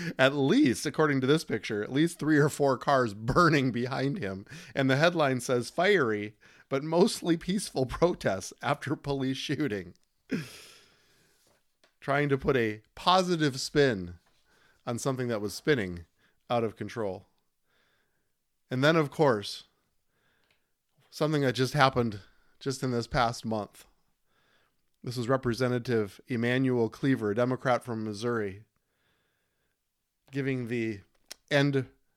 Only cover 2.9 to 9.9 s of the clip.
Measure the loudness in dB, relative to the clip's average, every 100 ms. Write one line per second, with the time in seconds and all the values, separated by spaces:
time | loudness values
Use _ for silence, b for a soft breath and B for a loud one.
2.9 | 2 2 -2 0 4 6 4 2 -2 -4
3.9 | -2 -4 -4 -6 -8 -12 B B -2 2
4.9 | 4 4 4 2 0 0 -2 -2 0 4
5.9 | 4 2 0 -4 -12 b b b -6 0
6.9 | 4 4 2 0 0 0 -4 -2 -4 -4
7.9 | 0 0 0 -2 -2 -6 -8 -4 -4 -4
8.9 | -6 -4 -4 -4 -4 -6 -4 -2 -4 -8